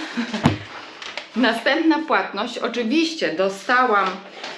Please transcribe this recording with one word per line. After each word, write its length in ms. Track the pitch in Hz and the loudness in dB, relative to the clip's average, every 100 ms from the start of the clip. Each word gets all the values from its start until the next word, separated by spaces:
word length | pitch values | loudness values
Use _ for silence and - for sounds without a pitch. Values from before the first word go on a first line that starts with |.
| - 240 226 208 - - - - - - - - - 214 | -2 -6 -6 -2 0 0 -6 -14 -16 -14 -12 -12 -8 2
Następna 640 | 233 226 294 302 320 294 | 2 4 2 4 4 4
płatność, 580 | - 208 180 202 240 - | 4 2 0 -4 -6 -4
oczywiście 720 | 233 233 220 311 320 - 165 | -4 -2 0 2 0 0 -2
dostałam, 760 | 160 190 190 - 247 240 208 185 185 - - - | 0 0 0 2 4 4 4 2 -2 -10 -14 -12